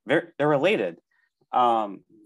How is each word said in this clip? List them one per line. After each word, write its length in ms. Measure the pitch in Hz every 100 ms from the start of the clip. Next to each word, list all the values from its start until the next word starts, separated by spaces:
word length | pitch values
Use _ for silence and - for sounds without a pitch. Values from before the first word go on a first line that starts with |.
| 104
They're, 260 | 147 - -
they're 120 | 147
related. 480 | 143 170 196 92 82 _ _ _ _ _
Um, 480 | 120 120 113 104 95 _ -